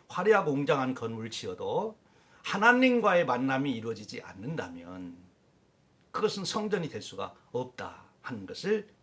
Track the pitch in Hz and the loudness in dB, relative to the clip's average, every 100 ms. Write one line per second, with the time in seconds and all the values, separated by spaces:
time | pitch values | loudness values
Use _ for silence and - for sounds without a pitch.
0 | - - 196 208 160 139 143 147 127 123 | -12 -2 4 4 4 0 2 2 2 -2
1 | 117 113 113 - 104 90 95 139 214 - | -4 -6 -8 -8 -8 -6 -2 -2 -2 -8
2 | _ _ _ - - 190 226 247 262 240 | _ _ _ -16 -6 4 6 8 6 6
3 | 202 175 151 123 135 135 143 117 113 104 | 6 4 4 2 2 0 0 -2 -4 -8
4 | 104 123 - 92 117 156 87 85 85 92 | -8 -12 -14 -12 -8 -6 -8 -10 -14 -12
5 | 90 87 - _ _ _ _ _ _ _ | -12 -14 -20 _ _ _ _ _ _ _
6 | _ - 208 202 185 220 208 190 160 110 | _ -2 -2 -2 -4 -4 0 -2 -2 -8
7 | - - 98 - _ 123 127 - 92 - | -12 -8 -10 -10 _ -6 -6 -8 -12 -14
8 | - _ - 117 95 - 190 214 196 _ | -20 _ -10 -10 -10 -8 -2 -2 -2 _